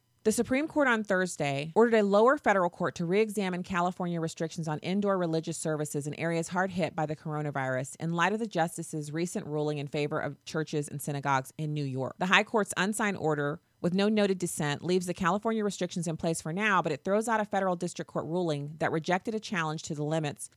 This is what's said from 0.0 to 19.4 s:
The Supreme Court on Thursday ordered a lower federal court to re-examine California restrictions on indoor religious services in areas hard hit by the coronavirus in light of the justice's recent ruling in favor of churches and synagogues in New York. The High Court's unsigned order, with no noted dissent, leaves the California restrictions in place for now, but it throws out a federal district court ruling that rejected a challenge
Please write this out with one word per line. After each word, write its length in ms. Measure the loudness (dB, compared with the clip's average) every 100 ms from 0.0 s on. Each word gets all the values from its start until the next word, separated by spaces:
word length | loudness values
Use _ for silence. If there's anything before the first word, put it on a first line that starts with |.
| _ _
The 80 | 0
Supreme 360 | 0 0 0 0
Court 200 | 2 4
on 160 | 2
Thursday 680 | 2 0 0 -2 -2 -2 0
ordered 240 | 4 6 6
a 60 |
lower 340 | 6 6 6 6
federal 320 | 4 4 2
court 260 | 0 -2 -2
to 100 | 0
re-examine 580 | 2 2 0 -2 -4
California 560 | -2 0 0 0 -2 -2
restrictions 480 | -4 -4 -6 -4 -4
on 120 | -4
indoor 380 | -2 0 2 2
religious 400 | 2 0 -2 -4
services 480 | -2 -2 -2 -4 -4
in 140 | -4
areas 300 | -2 -2 0
hard 220 | 0 0
hit 240 | 0 -2 -2
by 100 | -4
the 100 | -4
coronavirus 800 | -6 -4 -4 -2 -2 -2 -4 -6
in 140 | -2
light 200 | 2 2
of 60 | 2
the 80 | -2
justice's 640 | 0 0 -2 -8 -8 -6
recent 340 | -4 -4 -4 -4
ruling 300 | -2 0 -2
in 100 | -4
favor 320 | -2 -2 -2
of 240 | -4 -6
churches 440 | -6 -4 -2 -2 -4
and 140 | -6
synagogues 520 | -4 -2 2 0 0 -6
in 160 | -4
New 120 | -4 -4
York. 300 | -4 -4 -2
The 80 | 4
High 160 | 4
Court's 300 | 4 0 0 0
unsigned 400 | 0 0 -2 0
order, 440 | 0 0 -2 -4 _ _
with 140 | 0 2
no 140 | 2
noted 280 | 4 2 2
dissent, 460 | -2 -2 -2 -2
leaves 240 | 0 0 0
the 60 | -2
California 480 | 0 0 0 0
restrictions 440 | -2 -2 -4 -2 -4
in 80 | -2
place 240 | -2 -2
for 140 | -4
now, 300 | -2 2 4
but 80 | 2
it 120 | -2
throws 240 | 0 0 2
out 120 | 0
a 60 | 0
federal 300 | 0 0 0
district 360 | -4 -6 -6
court 160 | -6 -2
ruling 480 | 0 0 0 -4 -2
that 140 | 0
rejected 420 | 0 0 -2 -2
a 60 |
challenge 420 | -6